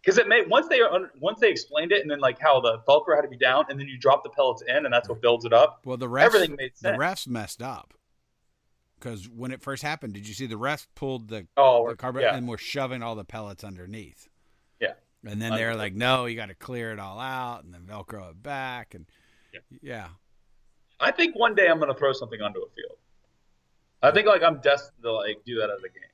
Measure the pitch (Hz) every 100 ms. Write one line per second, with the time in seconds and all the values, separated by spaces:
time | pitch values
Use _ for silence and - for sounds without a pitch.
0 | - 240 202 233 170 240 330 269 226 175
1 | 190 135 160 214 220 156 - 151 170 202
2 | 151 143 135 120 156 135 117 113 123 147
3 | 151 151 147 123 127 135 151 139 139 127
4 | 131 131 151 - 131 120 120 135 143 120
5 | 120 113 120 120 117 117 151 - 127 123
6 | 123 127 185 214 165 143 131 _ 139 156
7 | 165 190 - 117 104 - 123 107 _ _
8 | _ _ _ _ _ _ _ _ _ _
9 | 127 110 98 117 127 131 - 135 147 151
10 | 123 101 104 107 135 107 131 151 - -
11 | 139 131 107 110 85 - 135 120 117 117
12 | 127 127 120 127 120 110 - 143 131 127
13 | 117 110 101 110 104 95 107 92 90 110
14 | 82 _ _ _ _ _ _ _ 113 -
15 | _ _ 110 104 113 113 113 113 107 95
16 | 123 131 120 113 104 92 - 123 113 107
17 | 98 101 131 131 123 117 76 87 90 104
18 | 95 107 90 82 135 139 131 123 110 90
19 | 78 _ _ _ _ 95 _ 131 139 117
20 | 87 85 _ _ _ _ _ _ _ _
21 | - 294 339 - 233 202 180 160 147 135
22 | 143 127 117 110 104 95 92 - - -
23 | _ _ _ _ _ _ _ _ _ _
24 | 135 170 214 190 165 147 139 139 - _
25 | 117 110 104 107 123 117 107 98 92 -
26 | -